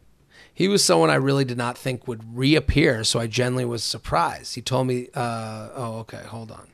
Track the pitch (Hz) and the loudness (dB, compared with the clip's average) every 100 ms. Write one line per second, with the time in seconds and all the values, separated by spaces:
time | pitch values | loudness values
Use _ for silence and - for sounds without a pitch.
0 | _ _ _ - - - 185 202 - 165 | _ _ _ -20 -10 0 2 4 4 4
1 | 160 143 135 139 127 123 120 123 131 123 | 6 4 2 2 0 -2 -4 -4 -6 -6
2 | - 113 113 120 135 151 143 139 160 113 | -6 -10 -10 0 4 4 4 4 4 4
3 | 110 120 113 110 123 127 120 117 - - | 0 0 0 0 0 0 -2 -4 -6 -8
4 | - 156 160 80 - - 113 131 127 123 | -4 0 0 -4 -12 -10 -2 0 0 -2
5 | 123 - 120 113 110 110 110 - 117 113 | -4 -6 -4 -4 -8 -10 -12 -10 -8 -8
6 | 110 - - 113 110 92 - | -12 -14 -12 -14 -14 -16 -20